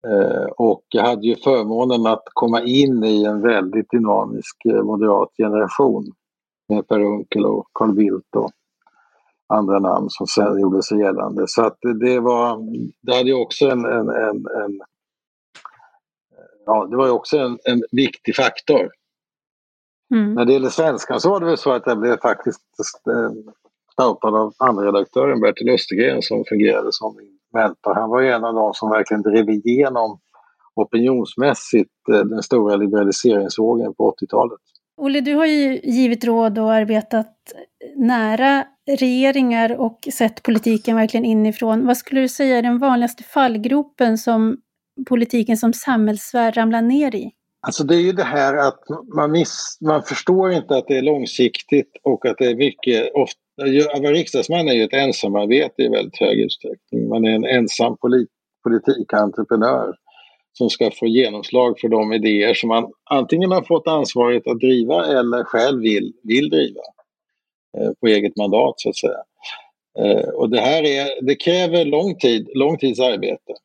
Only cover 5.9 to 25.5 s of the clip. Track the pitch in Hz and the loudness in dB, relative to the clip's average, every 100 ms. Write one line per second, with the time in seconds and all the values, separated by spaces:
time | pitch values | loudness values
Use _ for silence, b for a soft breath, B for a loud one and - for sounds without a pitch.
5.9 | 110 101 - _ _ _ _ _ 107 - | 0 -6 -18 _ _ _ _ _ -4 0
6.9 | 110 101 104 - 107 104 107 - - 110 | 0 0 -2 -6 -2 0 -2 -6 -2 0
7.9 | 101 104 95 _ 113 110 _ _ _ _ | 2 2 0 _ -4 -4 _ _ _ _
8.9 | _ _ _ _ _ _ 107 98 98 95 | _ _ _ _ _ _ -2 0 0 0
9.9 | 90 101 - 98 - 104 98 98 95 - | -2 -4 -8 -4 0 0 2 2 0 0
10.9 | 107 101 95 101 104 95 - 113 - 120 | 0 0 -2 -6 -4 -4 0 0 -2 -6
11.9 | 113 123 123 120 120 120 110 110 120 117 | -2 0 0 0 0 0 -4 -8 -10 -10
12.9 | _ 123 127 127 131 117 - 139 123 117 | _ -2 0 0 0 -2 0 0 2 -2
13.9 | 120 110 117 110 104 104 113 104 98 - | -2 -2 -2 -2 -4 -6 -6 -6 -10 -16
14.9 | _ _ _ _ _ _ - - B B | _ _ _ _ _ _ -20 -20 B B
15.9 | B _ _ _ _ - _ - 110 95 | B _ _ _ _ -20 _ -2 -2 0
16.9 | 123 131 120 - 151 127 120 131 120 113 | 0 2 0 0 0 0 -4 -2 -2 0
17.9 | 123 135 - - 107 123 - - 143 90 | 0 0 -2 -6 -2 -2 -2 0 0 0
18.9 | _ _ _ _ _ _ _ _ _ _ | _ _ _ _ _ _ _ _ _ _
19.9 | _ _ 226 208 226 120 135 127 - 160 | _ _ 0 2 0 4 4 2 0 -2
20.9 | 117 - 120 165 196 170 151 147 127 131 | -2 -4 0 0 2 0 0 0 0 0
21.9 | 113 117 113 120 104 - - _ - 107 | 0 0 2 0 0 -4 -8 _ -10 -10
22.9 | - - 117 120 110 107 _ _ _ _ | -8 -4 -2 -2 -6 -16 _ _ _ _
23.9 | - 127 101 110 110 107 - 131 104 101 | 0 0 0 0 0 -2 0 0 2 0
24.9 | 101 95 127 139 127 110 | 0 0 0 0 2 0